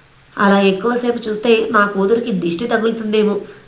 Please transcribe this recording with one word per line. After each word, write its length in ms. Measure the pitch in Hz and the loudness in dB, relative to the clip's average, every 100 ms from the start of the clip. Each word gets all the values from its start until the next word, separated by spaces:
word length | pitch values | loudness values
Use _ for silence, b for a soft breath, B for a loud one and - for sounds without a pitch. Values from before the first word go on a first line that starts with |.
| B _ _ - | B _ _ -2
అలా 220 | 196 196 | 2 4
ఎక్కువసేపు 680 | 196 190 233 247 240 226 220 | 2 0 -2 -2 -2 -4 -4
చూస్తే 400 | 208 240 226 220 | -4 2 2 2
నా 140 | 220 202 | 2 2
కూతురికి 460 | 196 196 233 240 | 0 0 0 0
దిష్టి 360 | 185 170 170 233 | -2 -2 -2 -2
తగులుతుందేమో. 720 | 226 226 226 214 214 208 196 - B | 0 0 -2 -2 0 0 0 -6 B